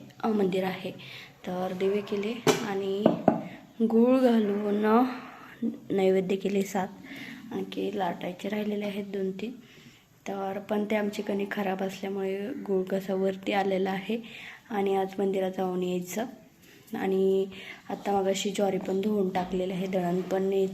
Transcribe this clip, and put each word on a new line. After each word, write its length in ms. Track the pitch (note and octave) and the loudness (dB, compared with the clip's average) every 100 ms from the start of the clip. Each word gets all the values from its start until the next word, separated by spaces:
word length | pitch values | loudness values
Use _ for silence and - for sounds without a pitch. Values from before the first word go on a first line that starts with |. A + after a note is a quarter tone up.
| - - | -12 -4
अ, 40 | A3+ | 0
मंदिर 360 | G#3+ F#3+ F#3 | 4 4 2
आहे, 280 | F#3 F#3 F#3 - - - - - - | 0 -2 -8 -10 -14 -16 -18 -12 -6
तर 260 | F3+ F#3 | -4 -2
दिवे 280 | F#3 F#3+ G#3 | 0 2 2
केले 320 | G3+ G3+ G3+ A#3+ - - A3 | 0 -2 -2 0 2 2 0
आणि 360 | G3 G3 G3 G#3 - - - - - - - A3+ | -2 0 2 2 2 -4 -8 -8 -14 -10 -2 4
गूळ 340 | A3+ A#3+ C4 | 6 6 8
घालून 840 | B3+ A3+ G3+ G3+ G#3 G#3 G#3+ A3+ B3+ - - - - - A#3 - - | 6 6 4 0 0 2 4 6 4 0 -12 -16 -18 -6 -6 -6 -4
नैवेद्य 460 | G3 F#3+ F#3+ F#3 G3 | 2 4 4 2 0
केले 260 | F#3+ G3+ | 0 0
सात, 260 | G3 G3 F#3+ - - - - - - | 0 -2 -4 -6 -16 -14 -14 -14 -10
आणखी 480 | G3 G3 F#3+ F#3+ G3+ | -8 -6 -4 -4 -2
लाटायचे 500 | F3+ F3 F3+ F3+ G3 | -2 -2 -6 -6 -4
राहिलेले 360 | G#3+ G#3 G#3 G#3 | -2 -2 -2 -4
आहेत 200 | G3 G3 | -4 -6
दोन 260 | G3 F#3+ | -4 -4
तीन. 200 | F#3+ A3 - - - - - _ _ - | -4 -8 -10 -16 -20 -20 -20 _ _ -8
तर 320 | G3 F#3+ G3 | -6 -4 -4
पण 260 | G3+ G#3+ G#3 | -2 0 0
ते 100 | G#3+ | 0
आमची 260 | G#3 G3+ | 0 -2
कणी 240 | - G3+ G3+ | -2 -2 -2
खराब 320 | - F#3+ F#3+ | -2 -2 -2
असल्यामुळे 640 | F#3+ F#3+ G3 G3 F#3+ G3 G3+ | -4 -4 -6 -4 -2 -4 -6
गूळ 360 | B3 G3 F#3+ | -6 0 0
कसा 300 | F#3 F#3+ F#3+ | 2 -2 0
वरती 380 | F#3+ F#3+ F#3+ - | 0 0 0 0
आलेला 400 | G3+ G3 F#3 F#3+ | 2 2 2 2
आहे 260 | F#3+ F#3+ A3+ - - - - - | 0 -2 -4 -6 -14 -16 -16 -6
आणि 260 | G#3 G3 G3 | 0 2 2
आज 120 | F#3+ G3+ | 0 0
मंदिरात 320 | G3 F#3+ F#3+ F#3 | 0 2 0 0
जाऊन 260 | F#3 F3+ | -2 0
यायचं. 420 | F3+ F3+ F3 G#3 B3 - - - - - - A3 | 0 -2 -2 -4 -4 -8 -20 -20 -20 -20 -10 -4
आणि 500 | G3 F#3+ F#3+ F#3+ F#3+ - - - - | 0 4 4 4 0 -6 -14 -14 -8
आत्ता 220 | G3+ G3+ | -4 0
मगाशी 380 | G3+ F#3+ G3 G#3 | 2 2 2 0
ज्वारी 280 | F#3+ G3 F#3 | 2 2 2
पण 240 | F#3+ F#3+ | 0 0
धुवून 280 | G#3+ G#3 F#3 | 2 2 2
टाकलेलं 440 | F#3 F3+ F#3 F#3 | 0 0 -2 -2
आहे, 140 | F3+ F#3+ | -2 -2
दळण 340 | F#3+ F3 F3+ | 0 2 0
पण 220 | F3+ F#3 | 0 0
न्यायचं 300 | F#3+ G3 F#3+ | 2 2 2